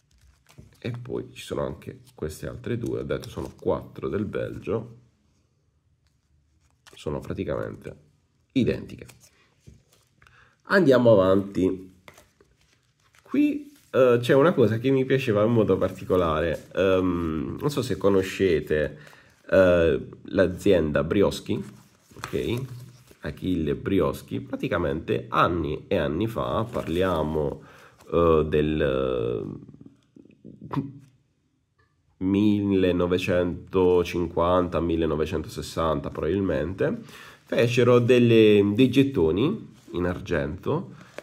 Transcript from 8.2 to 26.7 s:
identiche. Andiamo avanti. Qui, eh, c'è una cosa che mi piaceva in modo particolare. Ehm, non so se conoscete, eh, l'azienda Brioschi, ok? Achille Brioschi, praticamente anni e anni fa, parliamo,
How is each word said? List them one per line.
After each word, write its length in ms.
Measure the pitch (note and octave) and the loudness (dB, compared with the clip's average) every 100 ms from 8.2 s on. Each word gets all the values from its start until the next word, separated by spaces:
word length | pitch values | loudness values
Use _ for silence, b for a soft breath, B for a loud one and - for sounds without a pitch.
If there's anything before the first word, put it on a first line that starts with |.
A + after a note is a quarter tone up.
| _ _ _ | _ _ _
identiche. 540 | C3+ E2+ - - - - - _ b b b - - _ _ _ _ b b b b - | -2 0 -2 -8 -16 -20 -20 _ b b b -20 -20 _ _ _ _ b b b b 0
Andiamo 440 | G3 D3+ B2+ A#2+ | 4 6 6 8
avanti. 840 | G#2 F#2 G2 G2 F2 F#2 F#2 - _ - - _ _ _ _ _ _ _ _ _ _ | 6 6 4 0 0 0 0 -10 _ -20 -20 _ _ _ _ _ _ _ _ _ _
Qui, 480 | - C4+ D4 C#4+ - - _ | -4 0 0 -2 -10 -20 _
eh, 280 | A2 B2+ A#2+ | 4 4 4
c'è 120 | A#2+ | 4
una 200 | C#3 D#3+ | 4 4
cosa 240 | F#3 A2 A2+ | 4 2 2
che 140 | C3 | 0
mi 120 | C3+ | 0
piaceva 400 | C3 C3+ B2 G#2 | 0 0 0 2
in 80 | G#2+ | 2
modo 240 | A#2 F#2+ F2+ | 2 2 2
particolare. 920 | F#2 - - F#2 E2+ D#2 E2 - - | -2 -4 -2 0 2 0 -2 -4 -6
Ehm, 840 | - F#2+ F#2 F#2 E2+ D#2+ D#2+ C2 D2 | 0 2 2 0 -2 -4 -4 -6 -6
non 100 | D3 | -6
so 120 | D3 | -4
se 160 | A2+ F2+ | -6 -2
conoscete, 1120 | G2+ F#2+ F2+ - F#2+ D#2 - D2+ C#2 - B B B B - | 2 2 0 0 0 0 0 -2 -2 -8 B B B B 0
eh, 600 | F#2+ F#2 F2 E2 B1+ B1 - | 4 6 4 4 0 -4 -16
l'azienda 800 | - G2 F2+ F2+ G2+ F2+ D#2 C#2+ | -4 0 0 2 2 2 2 -2
Brioschi, 600 | D2 G2+ E2 - - G2+ - - _ _ _ - | 0 2 2 0 -6 -8 -8 -18 _ _ _ -16
ok? 460 | - - C#2 A#2+ C3+ - - - _ _ | -8 -4 -4 -4 -6 -14 -20 -20 _ _
Achille 540 | D#2+ - F#2 E2+ D2+ C#2+ | -12 -6 -4 -2 -2 -4
Brioschi, 640 | - F#2+ C#2 - - - | 0 0 0 -2 -8 -10
praticamente 880 | - C4 - F2 D#2 D2 - - - | -10 -8 -4 -4 -2 -4 -4 -6 -4
anni 540 | - A2 F2 C#2+ D2+ - | -2 0 0 -4 -6 -4
e 100 | G2 | -2
anni 300 | C#2+ D#2 A2+ | -2 -2 -4
fa, 360 | D#2 A#1+ F2 | -4 -4 -4
parliamo, 1000 | A#2+ | -4